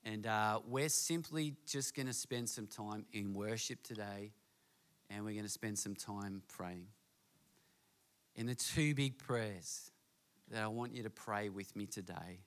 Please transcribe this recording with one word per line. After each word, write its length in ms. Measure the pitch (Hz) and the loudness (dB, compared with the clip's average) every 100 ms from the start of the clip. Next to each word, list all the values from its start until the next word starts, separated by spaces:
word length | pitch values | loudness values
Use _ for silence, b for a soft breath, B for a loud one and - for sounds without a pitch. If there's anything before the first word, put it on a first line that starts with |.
And, 240 | - 110 110 | -4 -2 2
uh, 340 | 110 107 107 | 6 6 4
we're 260 | - 127 151 | 2 2 4
simply 680 | - - 165 160 156 151 143 - | 4 4 2 2 0 0 -2 -4
just 300 | 139 135 - | -2 0 0
gonna 180 | 131 | 0
spend 340 | 120 - 123 117 | 0 0 0 0
some 200 | 107 104 | -2 -6
time 400 | - 107 107 - | -6 -4 -4 -4
in 220 | 107 101 | -2 0
worship 480 | 98 104 113 - - | 0 2 0 0 -4
today, 520 | - 110 104 101 104 104 b b b b b b _ | -8 -6 -4 -4 -8 -10 b b b b b b _
and 160 | 104 107 | -4 -2
we're 100 | 104 | 0
gonna 140 | 104 | -2
spend 300 | - 110 104 | -2 -2 0
some 160 | - 98 | -2 -4
time 480 | - 101 101 98 95 | -4 -4 -2 -4 -8
praying. 420 | - 90 90 90 107 _ _ _ _ _ b b b b b b _ _ - | -8 -6 -6 -10 -18 _ _ _ _ _ b b b b b b _ _ -4
And 120 | 117 | -2
the 60 | |
two 400 | 123 - - 151 | 0 0 6 6
big 240 | 143 139 131 | 6 4 2
prayers 720 | - 120 110 95 85 - - _ _ _ _ _ - | 0 2 2 -2 -6 -8 -10 _ _ _ _ _ -6
that 120 | 113 | 0
I 60 | 107 | 0
want 260 | 113 120 | 2 0
you 80 | 123 | -2
to 80 | 110 | -4
pray 400 | - - 104 104 | -6 0 2 2
with 260 | 98 98 - | -2 -6 -4
me 120 | 101 | -4
today 540 | - 90 90 87 90 | -4 -6 -6 -8 -12